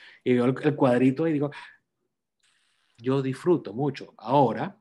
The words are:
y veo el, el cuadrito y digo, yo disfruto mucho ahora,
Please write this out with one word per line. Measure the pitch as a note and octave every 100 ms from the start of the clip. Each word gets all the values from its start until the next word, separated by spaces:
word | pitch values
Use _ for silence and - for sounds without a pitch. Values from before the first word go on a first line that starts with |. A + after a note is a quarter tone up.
| - -
y | B2+
veo | B2 B2
el, | C3
el | D3+ C#3+
cuadrito | C3+ B2 C3 C3 E3
y |
digo, | D3 C#3+ - - _ _ _ _ _ _ _ _ _ _ _ _ _
yo | A#2+ C3+
disfruto | C3+ C3 F3 F3 -
mucho | A2 C#3+ - - -
ahora, | A2 C#3+ B2 G#2+ E3 -